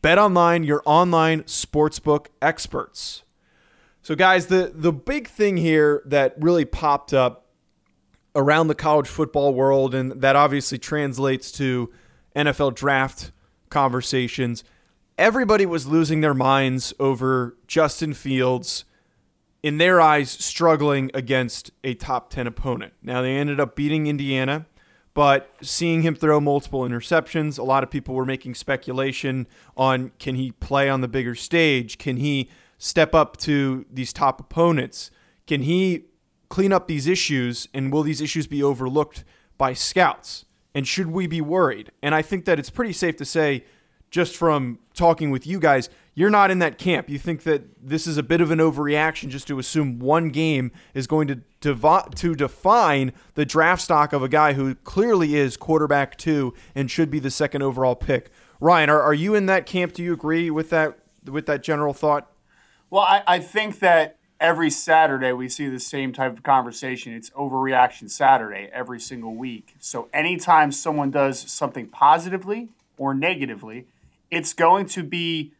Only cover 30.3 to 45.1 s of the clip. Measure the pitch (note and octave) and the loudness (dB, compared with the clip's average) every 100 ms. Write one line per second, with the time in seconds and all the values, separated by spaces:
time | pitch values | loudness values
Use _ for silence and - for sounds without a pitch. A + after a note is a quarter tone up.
30.3 | B2+ C3 - - C#3 C#3 C3+ B2+ C3 A#2+ | -6 -6 -8 -2 0 2 0 -2 -4 -4
31.3 | A#2+ - E3 D#3 C3+ A2+ - C#3 B2 D3 | -8 -2 2 4 2 -2 -8 -6 -4 -2
32.3 | C#3 B2 _ _ _ - - D#3 D#3+ D3+ | -2 -6 _ _ _ -4 0 4 4 2
33.3 | - - C#3+ C3+ C3 - B2+ B2 - C3+ | -2 -2 0 0 -4 -8 -10 -10 0 -2
34.3 | - - E3 E3+ D#3 B2+ - - _ _ | -2 -8 0 2 2 -2 -10 -16 _ _
35.3 | _ - C#3+ C3+ F3 F#3+ E3+ _ _ _ | _ -4 -2 0 0 0 -2 _ _ _
36.3 | _ _ - G3 F#3 F3+ D3+ C3+ F#3 - | _ _ 0 2 2 0 -4 0 0 0
37.3 | C#3 B2 A#2+ - C3+ C3+ D3 D3+ D3 D3+ | -2 -2 -4 -8 -6 -2 -2 -2 -4 -6
38.3 | E3 B2+ C#3+ C#3 B2+ C3 C#3+ D3 - - | -6 -6 -2 0 0 -2 -2 -2 -8 -20
39.3 | _ _ _ C3+ B2+ - F#3 E3 - - | _ _ _ -4 -2 -2 2 2 0 -12
40.3 | - _ _ _ C#3+ C3 - E3+ F3 F3+ | -16 _ _ _ -6 -4 -4 -4 -2 -2
41.3 | E3 D3+ F#3 D#3 G#2 - _ C#3+ D#3 D3+ | -4 0 2 2 0 -12 _ 0 0 0
42.3 | G3 F3+ D#3+ C3+ - A#3 F3 F3 - C#3+ | -4 0 0 -2 -6 -4 -2 -2 -2 -4
43.3 | E3 D3+ C3+ - _ _ _ _ F3 E3+ | 0 0 -2 -8 _ _ _ _ -2 -2
44.3 | - E3 D3 B2+ A#2 _ - E3+ | 0 0 2 -2 -8 _ 0 2